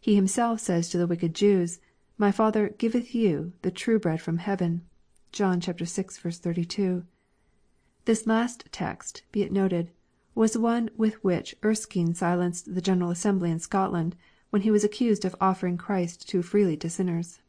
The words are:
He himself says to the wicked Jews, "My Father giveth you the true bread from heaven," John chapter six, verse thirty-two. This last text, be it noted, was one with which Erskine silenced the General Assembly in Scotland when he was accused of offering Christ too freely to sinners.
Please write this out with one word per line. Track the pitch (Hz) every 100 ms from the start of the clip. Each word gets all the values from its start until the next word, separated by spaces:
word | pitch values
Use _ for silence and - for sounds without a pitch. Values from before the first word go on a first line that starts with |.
He | -
himself | 202 190 - 233 226
says | - 170 170
to | 175
the | 175
wicked | 170 165
Jews, | 165 208 190 175 175 _ _ _ -
"My | 202
Father | 202 220 214 208 208
giveth | 226 240 240
you | 233 214 147 170 -
the | 180
true | 180 - 220
bread | 180 160
from | - 165
heaven," | 185 196 175 170 170 _ _ _ _
John | - 196 180
chapter | 175 170
six, | 175 - 185 -
verse | 170 170
thirty-two. | 175 170 170 - 190 180 175 _ _ _ _ _ _ _ _ _
This | - 226 220
last | 220 240 - -
text, | - - - - - _
be | 208
it | 202
noted, | 196 190 175 170 _ _ _ _
was | - 220 226
one | 226 233 226 -
with | 220 214
which | 190 175 - -
Erskine | 208 220 - 185 170
silenced | 170 175 175 175 175 -
the | 180
General | 185 185 175
Assembly | 170 208 196 170
in | 165
Scotland | - 202 190 170 165 - _ _ _
when | 208
he | 208
was | 208
accused | 208 - 240 202
of | 185 -
offering | 190 185 180 175
Christ | - 196 175 - -
too | 185
freely | 175 202 196 156
to | 165
sinners. | - 185 170 170 -